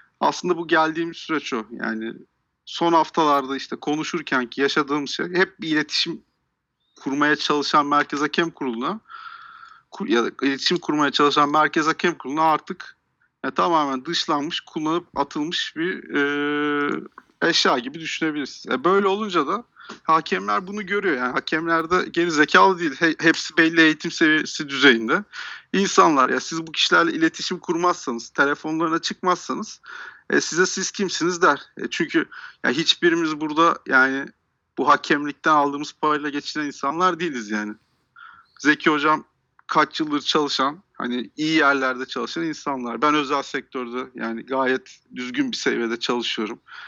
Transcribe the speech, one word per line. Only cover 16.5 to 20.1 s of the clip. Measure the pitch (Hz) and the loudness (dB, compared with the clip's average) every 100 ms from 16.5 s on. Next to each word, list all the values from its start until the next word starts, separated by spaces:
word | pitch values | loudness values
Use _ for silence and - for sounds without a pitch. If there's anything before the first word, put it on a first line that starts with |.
| 147 147 147 147 - - - - _ 160 | -2 -2 -2 -2 -4 -8 -18 -20 _ 0
eşya | 160 190 135 | 2 2 2
gibi | 123 165 | -2 -8
düşünebiliriz. | 156 - 160 147 131 - - | -10 -4 -4 -2 -6 -8 -4
E, | 127 | 0
böyle | 160 196 196 | 2 4 2
olunca | 196 214 175 143 | 0 0 0 0
da | 208 - - - - | -4 -8 -20 -20 -8
hakemler | - | 0